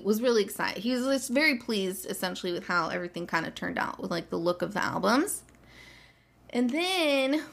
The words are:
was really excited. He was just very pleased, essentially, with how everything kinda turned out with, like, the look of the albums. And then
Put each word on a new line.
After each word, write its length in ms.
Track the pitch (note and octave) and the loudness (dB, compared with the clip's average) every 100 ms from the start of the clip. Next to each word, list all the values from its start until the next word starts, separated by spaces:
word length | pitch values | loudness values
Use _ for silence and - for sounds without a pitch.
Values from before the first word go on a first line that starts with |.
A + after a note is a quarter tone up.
| G3 | 0
was 160 | A3 | 2
really 220 | B3 A3+ | 4 4
excited. 380 | G3+ - - - | 2 0 -4 -2
He 100 | A#3 | -2
was 100 | B3 | 0
just 260 | C4 C4+ C4 | 2 0 2
very 280 | B3+ D#4 A#3+ | 4 4 2
pleased, 480 | - G#3 F#3 G3 - | 0 -2 0 -4 -6
essentially, 440 | F#3 F#3 F#3 F#3 | -4 -4 -4 -4
with 140 | F3 - | -4 0
how 200 | F3 D#3+ | 0 0
everything 400 | F3+ F3 E3+ F3 | -2 -6 -8 -2
kinda 240 | E3 E3 | -2 -2
turned 260 | - F3+ - | -6 -4 -2
out 240 | - - | -4 -4
with, 100 | F#3 | -4
like, 180 | E3+ - | -4 -4
the 100 | F3+ | -2
look 220 | E3+ F3+ | 0 0
of 120 | F3 | -2
the 100 | F#3+ | -2
albums. 600 | - D3+ F#3+ B3+ G#4 - - - - - - - - _ _ _ - | -2 0 2 2 2 -4 -10 -20 -20 -20 -20 -20 -20 _ _ _ -6
And 180 | A#3+ B3 | 0 0
then 760 | D4+ F4+ F#4 D4+ C#4 C4 D4+ - | 2 0 2 4 4 2 0 0